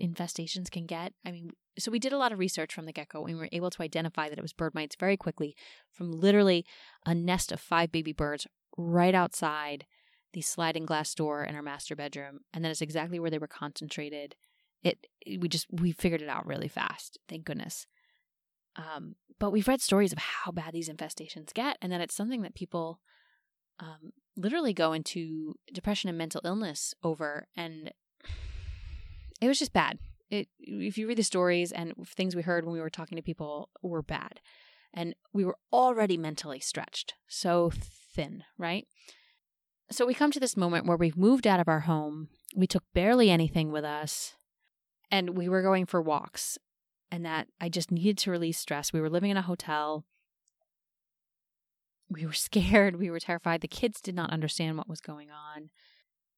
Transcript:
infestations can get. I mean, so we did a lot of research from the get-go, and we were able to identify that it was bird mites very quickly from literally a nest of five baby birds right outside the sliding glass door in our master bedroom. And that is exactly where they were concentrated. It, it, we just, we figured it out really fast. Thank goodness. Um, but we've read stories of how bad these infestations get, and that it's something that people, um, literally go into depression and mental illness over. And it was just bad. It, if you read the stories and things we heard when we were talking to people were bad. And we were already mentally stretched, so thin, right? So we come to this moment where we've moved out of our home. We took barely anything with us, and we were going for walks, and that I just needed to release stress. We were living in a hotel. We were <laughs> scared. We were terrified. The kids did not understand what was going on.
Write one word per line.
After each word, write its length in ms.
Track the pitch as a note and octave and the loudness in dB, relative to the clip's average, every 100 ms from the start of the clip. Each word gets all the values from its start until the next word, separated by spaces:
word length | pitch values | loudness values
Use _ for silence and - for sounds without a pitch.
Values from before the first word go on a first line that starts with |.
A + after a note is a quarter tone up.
infestations 680 | F3 E3+ F3 - E3 F#3 F3 | -4 -4 -6 -6 -6 -8 -8
can 160 | F3 E3 | -8 -8
get. 260 | E3 F#3 - | -8 -8 -10
I 80 | F3+ | -12
mean, 200 | F3 E3+ - _ - | -12 -14 -16 _ -8
so 120 | A3+ | -4
we 80 | A3+ | -2
did 140 | C4 | 0
a 40 | C#4 | 0
lot 140 | B3 | 0
of 80 | G3+ | 2
research 340 | F3+ - D#3 | 0 0 -6
from 120 | - D#3+ | -8 -10
the 80 | |
get-go, 320 | D3+ D3 D3+ E3+ | -10 -10 -10 -8
and 100 | E3 | -6
we 60 | |
were 80 | D#3+ | -6
able 180 | E3+ F3+ | -4 -4
to 120 | - | -4
identify 460 | D#3+ E3 E3 D#3+ D3+ | -4 -2 -2 -2 -4
that 80 | D3+ | -4
it 40 | |
was 120 | D#3+ | -10
bird 220 | - D#3 D#3 | -4 -4 -2
mites 200 | D3+ - | -6 -2
very 180 | F#3 G3 | 2 2
quickly 380 | E3 - D3 - - - _ | 0 -4 -6 -6 -20 -20 _
from 200 | - F3 | -10 -6
literally 540 | D#3+ F#3+ G#3 G3 F3 - - - - E3 | 4 6 8 8 6 2 -12 -20 -6 0
a 100 | E3+ | 2
nest 360 | F3 F#3 - | 2 0 0
of 80 | - | -6
five 320 | - E3+ E3+ | 0 4 4
baby 220 | E3 D#3 | 2 -2
birds 320 | - D3 D3 - _ _ - | -2 -2 -2 -8 _ _ -6
right 380 | E3+ F3 F3+ F#3 | 2 6 8 6
outside 680 | F3 - D#3+ D3+ D3 C#3+ - _ _ _ _ | 2 0 -2 -2 -4 -8 -12 _ _ _ _
the 80 | F3 | -8
sliding 440 | - - E3 E3 D#3+ | -6 -2 -2 -2 -2
glass 300 | D#3 D#3 - | -2 -2 -2
door 280 | D3+ D3 | -2 -2
in 120 | D3 D3+ | -4 -6
our 60 | |
master 340 | D3 C#3+ - D3 | -8 -10 -10 -8
bedroom. 460 | C#3+ C#3+ C#3 C#3+ _ | -8 -10 -12 -16 _
And 100 | E3+ | -4
that 80 | D#3+ | -4
is 100 | D3+ | -2
exactly 380 | D3+ D#3 E3 F3 | -2 -2 -4 -2
where 120 | E3 | -2
they 80 | D#3 | -2
were 80 | D3+ | -6
concentrated. 880 | - D3 - D3+ - D3 D3 C#3+ - _ _ _ _ | -8 -8 -8 -10 -8 -8 -8 -12 -16 _ _ _ _
It, 240 | F3+ - - _ | 0 0 -8 _
it, 200 | - F#3+ | -10 -2
we 80 | F3 | -2
just, 180 | D#3+ - | -2 -4
we 200 | E3+ F3 | 0 0
figured 300 | D#3 F3+ E3 | 2 0 0
it 80 | D3+ | -2
out 160 | C3 - | -6 -4
really 220 | C#3 D3 | -4 -4
fast. 500 | - - - - - - | -2 -4 -4 -14 -18 -16
Thank 180 | E3 D#3+ | -12 -8
goodness. 420 | D3+ E3+ - - _ _ _ _ _ _ _ _ - | -8 -8 -10 -14 _ _ _ _ _ _ _ _ -14
Um, 400 | D#3+ D#3+ E3 - _ _ | -12 -10 -12 -16 _ _
but 120 | G3+ | 2
we've 160 | G#3 A3 | 2 4
read 140 | C4 | 2
stories 300 | - G3 G3 | 4 4 4
of 80 | D3+ | 0
how 320 | - - - | -6 -6 -6
bad 220 | E3+ D#3+ | -6 -6
these 160 | E3 D#3+ | -6 -8
infestations 640 | D#3 D#3 - D#3+ E3 D#3 | -8 -10 -10 -12 -12 -10
get, 240 | - C#4 - | -4 -4 -4
and 100 | F3+ | -4
that 100 | F3 | -4
it's 140 | E3+ - | -4 -4
something 280 | G#3+ B3+ | -4 -4
that 120 | F#3 - | -6 -8
people, 440 | F3+ E3+ E3 E3+ _ _ _ _ _ _ _ - | -8 -6 -6 -10 _ _ _ _ _ _ _ -18
um, 320 | D#3+ D#3 D#3 - _ - | -18 -18 -20 -20 _ -4
literally 380 | G3 E4 C#4 | -2 0 0
go 200 | F3 D#3+ | 2 2
into 600 | D#3+ - F3+ D#3+ D#3 D#3 - - | 2 -4 -6 -6 -6 -8 -10 -12
depression 360 | F3 G#3 G3+ F#3+ | -6 -2 -2 -2
and 80 | E3 | -4
mental 240 | D#3+ D#3+ | -4 -4
illness 500 | E3+ G3+ G3 D3 - - | -4 -4 -4 -6 -8 -4
over. 440 | E3+ D#3 D3+ D3 - - | -4 -2 -4 -6 -10 -10
And 360 | E3 D#3+ D#3 - _ _ - - - - - - - - - - - - | -8 -10 -14 -16 _ _ -12 -10 -10 -10 -10 -12 -12 -12 -14 -14 -16 0
it 60 | A#3+ | 2
was 120 | C#4 | 2
just 140 | C#4 | 2
bad. 240 | - D3 - - - _ | 2 2 -2 -12 -16 _
It, 180 | G#3 - _ | -6 -6 _
if 380 | - G3+ G3 G#3+ | -12 -6 -4 -4
you 100 | A3 | -2
read 100 | A#3 | 0
the 60 | |
stories 480 | G3+ F#3 F3+ F3 F3 | 2 4 4 4 2
and 220 | - E3+ E3 F3+ | -4 -8 -10 -10
things 280 | - F#3 F3 | -4 -2 -2
we 80 | |
heard 200 | E3+ F3 | 0 0
when 100 | E3 | 0
we 80 | E3 | -4
were 80 | D#3+ | -6
talking 260 | - D#3+ E3 | -8 -10 -8
to 60 | |
people 480 | D#3+ D#3+ D3+ D3 - _ | -8 -8 -8 -10 -12 _
were 220 | F#3 E3 | -6 -4
bad. 360 | D3 D#3 - - - - - _ _ | -4 -6 -6 -14 -20 -20 -20 _ _
And 220 | F3 E3+ - _ | -8 -6 -8 _
we 100 | G3+ | 0
were 140 | F#3 - _ | 0 -2 _
already 460 | A#3+ B3+ A3+ G#3 E3+ | 6 6 6 2 2
mentally 420 | D#3 D#3 D3+ C3 | -2 -6 -8 -8
stretched, 540 | - D3 - - - - _ | -6 -6 -6 -8 -10 -14 _
so 440 | - F3+ F3 E3+ - - - - - | -2 4 6 4 2 -8 -14 -10 -6
thin, 280 | C#3+ - - - | -6 -8 -16 -8
right? 300 | E3+ F#3+ - _ - - _ _ _ _ _ _ _ | -4 -4 -6 _ -20 -20 _ _ _ _ _ _ _
So 140 | - B3 | 0 0
we 80 | |
come 180 | B3 D4 | 4 4
to 80 | C#4+ | 4
this 180 | B3+ G3 | 0 2
moment 280 | F3 E3+ E3+ | 2 2 2
where 120 | E3+ | 4
we've 200 | E3+ E3 | 4 6
moved 300 | G3+ C4 A3 | 6 6 6
out 120 | F#3 | 4
of 80 | E3 | 4
our 140 | D#3 | 2
home. 480 | D#3+ D#3 D3+ D#3 D#3 _ - F#3+ | 4 2 0 -6 -10 _ -6 2
We 120 | F#3 | 2
took 160 | F#3 - | 2 0
barely 360 | F3 G3 B3 G#3+ | 2 6 8 10
anything 420 | E3+ D#3+ E3+ D#3 | 8 6 2 0
with 120 | D3+ | 0
us, 520 | D3 D3 D3+ - - - _ _ _ _ _ _ _ | -2 -2 -4 -6 -8 -14 _ _ _ _ _ _ _
and 260 | G3 F3+ F3+ | 2 2 0
we 120 | F3 | 2
were 120 | F#3 | 4
going 240 | F#3+ F#3 F3+ | 6 6 4
for 160 | F3+ | 2
walks, 560 | D#3+ D3+ - - - - _ _ _ _ _ | 2 2 0 -6 -6 -8 _ _ _ _ _
and 140 | F3 E3+ | -6 -2
that 220 | D#3+ - _ | -2 -4 _
I 80 | F3 | -4
just 220 | E3+ - | -2 0
needed 260 | E3+ G3 G3+ | 4 4 4
to 120 | G3 | 0
release 280 | F3 E3 E3 | 0 0 -2
stress. 340 | - D3 C#3+ | -4 -4 -2
We 80 | D#3+ | 0
were 80 | D#3 | 2
living 220 | F3 G3+ | 2 2
in 60 | G3 | 2
a 60 | |
hotel. 640 | F3+ F3 - D3+ D3+ D#3 - _ _ _ _ _ _ _ _ _ _ _ _ _ _ _ _ _ _ _ _ | 0 -4 -2 0 0 -4 -8 _ _ _ _ _ _ _ _ _ _ _ _ _ _ _ _ _ _ _ _
We 180 | D#3+ D#3+ | -6 -4
were 80 | |
<laughs> 0 | |
scared. 640 | - - G#3 F3+ G#3+ G3 F3 | -4 0 2 6 8 8 4
We 120 | F3 | -4
were 100 | E3 | -4
terrified. 420 | - E3+ E3+ E3 | -4 -2 0 0
The 60 | D#3+ | -2
kids 340 | - A#3+ - | -2 -2 -2
did 140 | F#3+ F3 | -6 -2
not 160 | E3 | -2
understand 460 | D#3+ D#3 - D#3+ D#3+ | 0 -2 -2 -2 -2
what 120 | G3 | -6
was 120 | D#3 | -10
going 280 | - D3 D3 | -10 -14 -16
on. 380 | D3+ D3+ D3+ D#3 _ _ _ _ _ _ | -14 -10 -10 -12 _ _ _ _ _ _